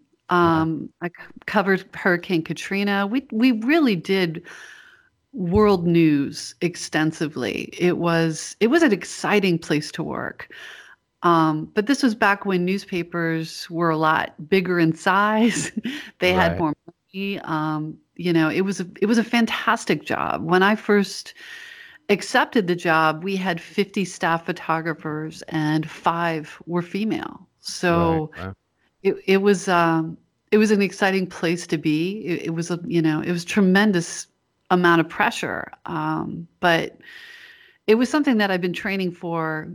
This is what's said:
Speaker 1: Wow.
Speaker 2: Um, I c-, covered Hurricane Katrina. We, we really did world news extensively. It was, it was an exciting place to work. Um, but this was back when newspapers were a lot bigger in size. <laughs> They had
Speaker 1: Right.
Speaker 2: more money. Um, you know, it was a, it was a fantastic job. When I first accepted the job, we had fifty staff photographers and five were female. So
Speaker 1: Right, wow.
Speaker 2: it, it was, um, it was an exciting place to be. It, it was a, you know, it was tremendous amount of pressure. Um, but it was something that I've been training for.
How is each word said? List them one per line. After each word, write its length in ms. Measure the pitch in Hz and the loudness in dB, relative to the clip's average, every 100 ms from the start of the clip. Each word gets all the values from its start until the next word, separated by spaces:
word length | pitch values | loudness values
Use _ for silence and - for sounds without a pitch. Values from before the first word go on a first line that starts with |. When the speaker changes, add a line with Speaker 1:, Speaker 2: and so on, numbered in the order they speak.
| _ _ - | _ _ -2
Speaker 1:
Wow. 320 | 175 170 160 | 2 4 2
Speaker 2:
Um, 260 | 160 156 - - | 0 -2 -8 -10
I 60 | 175 | -10
c-, 40 | - - - - | -10 -20 -16 -4
covered 400 | 208 190 185 - - | -2 0 0 -2 -4
Hurricane 480 | 202 175 - 175 | 0 0 0 -2
Katrina. 640 | 160 160 - 196 202 196 202 | -2 -8 -6 -2 0 0 0
We, 180 | 254 262 | -2 -4
we 200 | 220 254 | 2 2
really 420 | 220 233 330 277 180 | 2 2 2 4 0
did 480 | - 190 175 160 - - - - - _ _ _ _ | 0 0 0 -4 -12 -20 -20 -20 -20 _ _ _ _
world 520 | 269 175 202 208 190 170 | -8 0 2 4 4 4
news 720 | 170 160 143 131 - - - | 4 4 4 0 -6 -14 -6
extensively. 1080 | 175 175 - 160 156 156 151 131 117 - - - | -6 -6 -6 -2 -2 -2 -6 -4 -4 -4 -8 -2
It 200 | 180 170 | 0 0
was, 580 | 170 165 165 156 - - | 0 2 0 -2 -10 -2
it 80 | 226 | 2
was 140 | 330 | 4
an 100 | 311 | 4
exciting 680 | 185 - - 147 208 190 170 | 2 -4 -8 0 2 4 2
place 320 | - 151 151 | 0 -2 -2
to 100 | - | -8
work. 500 | 151 - - - - - - - - - _ _ | -8 -6 -8 -12 -18 -18 -18 -20 -20 -20 _ _
Um, 420 | 180 165 156 156 160 | 2 4 4 0 -4
but 140 | - 208 | -4 0
this 160 | 277 | 2
was 100 | 254 214 | 2 2
back 300 | 202 202 202 | 2 2 0
when 180 | 180 | 0
newspapers 1080 | 180 196 - 180 175 175 165 160 160 - - | 0 -2 -4 -6 -4 -4 -2 -2 -6 -10 -10
were 200 | 165 170 | 0 0
a 80 | 156 | 2
lot 360 | 160 160 - - 156 | 2 2 0 -8 0
bigger 300 | 190 180 175 | 0 2 2
in 140 | 165 160 | 2 2
size. 760 | 196 190 208 214 226 - - - | 2 2 2 4 2 0 -6 -6
<laughs> 420 | 240 294 - - | -8 -10 -14 -2
They 120 | 180 | 2
had 180 | 185 170 | 4 2
Speaker 1:
Right. 60 | 175 | 0
Speaker 2:
more 140 | 156 - - - _ | -2 -4 -12 -20 _
money. 260 | 190 196 196 | -10 -8 -8
Um, 560 | - 156 156 156 156 - _ - | -6 -4 -2 -4 -6 -12 _ -6
you 180 | 175 | 2
know, 160 | 165 156 | 4 4
it 120 | 156 | 2
was 180 | 190 190 | -2 -2
a, 80 | 180 - | -8 -4
it 40 | 208 | 2
was 100 | 233 | 2
a 60 | |
fantastic 800 | 220 233 226 - - 175 - 160 | 2 2 0 0 -2 -2 0 -2
job. 400 | - - - - | -2 -4 -2 -2
When 200 | 160 180 | 2 4
I 120 | 196 214 | 4 2
first 580 | - 208 196 - - - - - - - - - - | 2 2 2 -4 -14 -18 -20 -18 -20 -20 -20 -14 -2
accepted 580 | 202 - 254 254 247 175 | -2 2 0 2 2 0
the 80 | 175 | 0
job, 480 | 175 160 156 156 | 2 4 4 0
we 120 | 185 196 | -4 -4
had 240 | 185 170 | -2 -4
fifty 440 | - - 202 220 175 | -6 -4 -2 -2 -4
staff 400 | - 175 165 - | -2 0 0 -2
photographers 960 | 170 - 160 160 151 156 151 156 151 - | -8 -2 -2 -2 -6 -6 -8 -8 -12 -6
and 380 | 160 151 156 156 | -2 0 0 -2
five 680 | - 185 170 170 160 151 - - | -2 -2 0 -2 -4 -8 -16 -6
were 160 | 175 | -6
female. 640 | 170 196 220 170 - - - _ | -4 -4 -4 -4 -8 -14 -20 _
So 720 | - - 180 170 170 160 156 - | -14 -4 0 2 2 0 -4 -10
Speaker 1:
Right, 80 | 92 | -12
wow. 60 | 98 _ _ _ _ | -12 _ _ _ _
Speaker 2:
it, 120 | 190 - - | -2 -2 2
it 120 | 190 | 2
was, 260 | 202 190 190 | 4 2 2
um, 500 | 175 170 160 160 160 _ _ - | 2 4 2 -2 -6 _ _ 0
it 60 | 214 | 2
was 140 | 214 | 4
an 100 | 208 | 4
exciting 460 | 196 - 202 190 180 | 2 0 0 0 -2
place 400 | - 170 170 - | -4 -2 -2 -4
to 100 | 160 | -4
be. 420 | 156 151 180 214 180 | 0 0 -2 -6 -6
It, 200 | 165 - | -6 -4
it 20 | |
was 200 | 165 165 | -6 -4
a, 80 | 175 170 | -6 -2
you 140 | 165 | 0
know, 200 | 160 156 | 2 0
it 100 | - | -2
was 120 | 175 170 | -6 -2
tremendous 800 | - 190 196 214 180 165 - - _ _ _ - | 2 4 6 4 2 -2 -10 -14 _ _ _ -2
amount 300 | 180 175 170 | 2 4 4
of 80 | 160 | 2
pressure. 640 | - 233 - 123 90 - - - | 0 -2 -2 -6 -6 -10 -14 -10
Um, 640 | 156 156 156 - 170 165 - | -6 -4 -4 -6 -8 -14 -2
but 380 | 180 165 - - - - - - - - _ _ - | 2 2 0 -10 -20 -20 -20 -20 -20 -20 _ _ 2
it 80 | 220 | 4
was 140 | 247 | 4
something 280 | 302 285 220 | 2 2 2
that 140 | 202 | 2
I've 100 | 185 | 0
been 120 | 180 | -2
training 380 | 175 208 196 180 | -4 -4 -2 -4
for. 560 | 175 175 165 160 156 165 | -4 -6 -4 -4 -4 -8